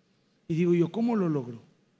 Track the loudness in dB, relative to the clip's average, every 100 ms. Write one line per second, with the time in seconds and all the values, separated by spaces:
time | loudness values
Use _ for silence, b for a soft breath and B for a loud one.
0 | _ _ _ _ -6 0 2 2 2 0
1 | -2 0 0 -2 -4 -14 -18 _ _